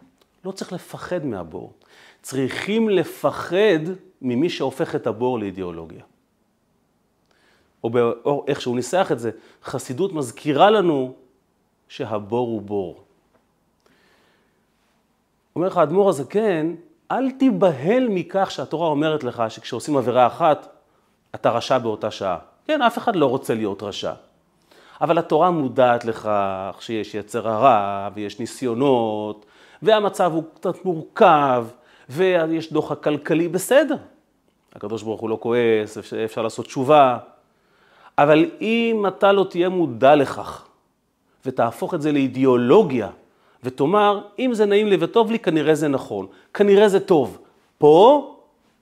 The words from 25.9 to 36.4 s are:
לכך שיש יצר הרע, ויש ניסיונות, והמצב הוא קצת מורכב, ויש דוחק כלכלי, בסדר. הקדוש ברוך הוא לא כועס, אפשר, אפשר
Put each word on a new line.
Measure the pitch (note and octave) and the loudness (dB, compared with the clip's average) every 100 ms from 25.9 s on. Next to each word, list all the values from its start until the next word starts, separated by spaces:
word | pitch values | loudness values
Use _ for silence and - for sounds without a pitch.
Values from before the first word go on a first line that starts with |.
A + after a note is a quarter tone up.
| A#2+ A2+ | 2 -2
לכך | A2 A2 G#2 G2 F#2+ F#2+ - | -6 -2 -2 -2 -4 -8 -12
שיש | - A2 G2+ G#2+ | -8 -8 -6 -10
יצר | - A#2+ G#2+ | -8 -6 -4
הרע, | A2 C3 A2+ G2+ G2+ G2+ | 2 4 4 2 -6 -8
ויש | G2+ G#2 - | -10 -12 -10
ניסיונות, | A2+ - B2+ A#2 C#3 B2 A2+ G#2+ G#2+ G#2+ _ _ - - | -12 -6 -6 0 2 2 0 -4 -8 -10 _ _ -20 -6
והמצב | D#3+ G#3+ G3+ F#3+ F3+ | 0 2 0 0 -2
הוא | D#3+ D#3+ _ | -2 -8 _
קצת | G3 E3+ F#3 | -8 -6 -6
מורכב, | D#3+ - - G3+ D3+ C#3+ B2 A2+ - _ _ - | -6 -8 4 6 6 4 0 -2 -14 _ _ -16
ויש | C3 F#3 F3+ D#3+ E3 D#3 | -2 0 2 0 -4 -4
דוחק | D3+ D3 D3 | -4 -4 -4
כלכלי, | D#3+ D3 - E3 E3+ | -4 -4 -2 -2 0
בסדר. | F3 - C4 D4 D4 - _ _ _ _ _ _ - | -4 2 2 2 -4 -8 _ _ _ _ _ _ -14
הקדוש | G#2 A2 | -10 -8
ברוך | G#2+ G#2+ | -6 -6
הוא | A2+ | -4
לא | A2 | -4
כועס, | A#2 A#2+ A#2 A2 G#2 G#2+ | 0 2 4 2 0 -10
אפשר, | G2 G#2+ A2 | -10 -8 -6
אפשר | - | -4